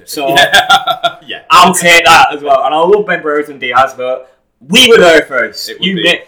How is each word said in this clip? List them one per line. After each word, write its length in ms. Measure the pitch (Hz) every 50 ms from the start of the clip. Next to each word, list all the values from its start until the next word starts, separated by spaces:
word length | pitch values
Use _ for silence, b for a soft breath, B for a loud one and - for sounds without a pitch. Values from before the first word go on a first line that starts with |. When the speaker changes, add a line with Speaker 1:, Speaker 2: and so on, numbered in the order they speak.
| _
Speaker 1:
So 220 | - - 151 139 135
Speaker 2:
<laughs> 80 | -
Yeah. 840 | - - - - - - - - - - - - - - - - - -
Yeah. 180 | - - - - _
Speaker 1:
I'll 240 | 160 165 175 190 185
take 300 | - 170 175 170 170 165
that 300 | 165 165 156 135 139 151
as 80 | 147
well. 220 | 143 143 135 131 123
And 100 | 135 151
I 40 | 156
love 280 | 170 185 208 208 208
Ben 160 | 185 175 160
Brereton 360 | 151 151 147 151 147 147 139 127
Diaz, 360 | 127 123 120 127 135 135 127
but 400 | 123 127 127 127 127 - _ _ _ _ _ _ _
we 280 | _ 139 185 247 254 233
were 100 | 226 190
there 240 | 180 170 165 151
first. 460 | - - 139 123 110 107 - - - -
Speaker 2:
It 100 | 113 -
would 60 | 175
Speaker 1:
You 100 | 185 196
Speaker 2:
be. 60 | 170
Speaker 1:
may, 220 | 165 175 165 - -